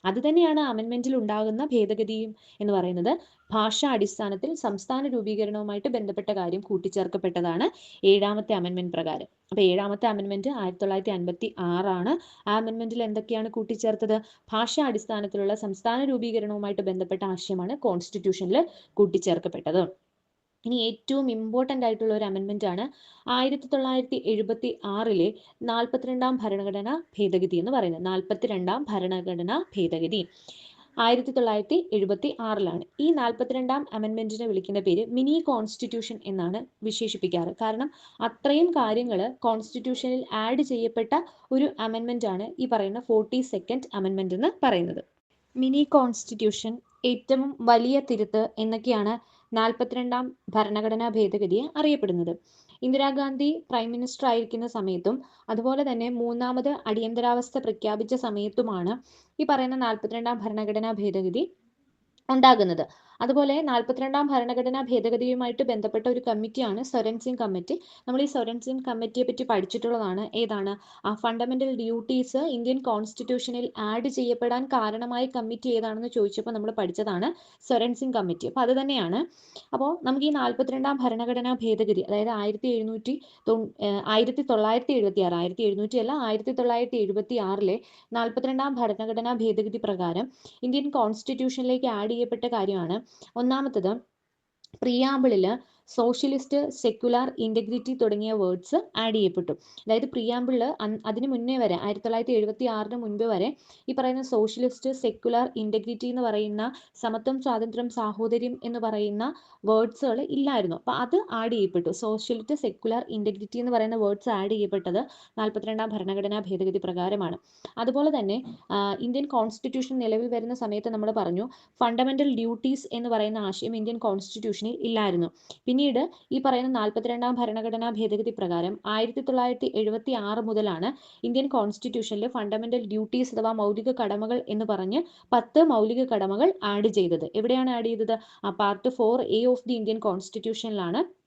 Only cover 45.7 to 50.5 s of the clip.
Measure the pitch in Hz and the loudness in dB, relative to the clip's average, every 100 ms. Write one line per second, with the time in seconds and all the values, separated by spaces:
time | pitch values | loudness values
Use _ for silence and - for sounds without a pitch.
45.7 | 277 294 294 247 226 - 214 214 208 220 | 2 4 4 4 -2 -10 0 0 0 -6
46.7 | 240 _ _ 247 247 - 269 269 277 233 | -8 _ _ 0 0 2 2 2 0 6
47.7 | 233 240 277 269 226 214 220 220 - 220 | 6 6 2 2 -2 2 0 0 -2 -2
48.7 | 220 233 220 208 233 _ _ _ 226 226 | -2 0 2 2 -2 _ _ _ 0 2
49.7 | 226 247 247 247 247 254 - - | 2 -2 -2 -2 -2 -4 -8 -2